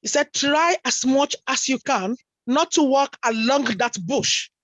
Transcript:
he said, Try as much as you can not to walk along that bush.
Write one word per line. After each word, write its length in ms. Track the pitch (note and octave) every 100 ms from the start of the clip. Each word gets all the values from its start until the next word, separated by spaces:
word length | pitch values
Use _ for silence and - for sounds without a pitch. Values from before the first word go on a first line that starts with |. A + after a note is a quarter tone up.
he 60 | -
said, 240 | D4 D4
Try 440 | - C#4 D4+ E4+ F4+
as 200 | - - B3
much 300 | C4+ C#4+ - -
as 220 | C4 -
you 100 | C4
can 380 | - B3 F#3 B3+ _ _ -
not 240 | C4 E4+
to 100 | -
walk 360 | C#4+ C4+ C#4 -
along 400 | A#3+ A3+ A3+ C#4+ C4+ G3+
that 180 | A#3+ G#3 E3+
bush. 440 | C4+ - - - _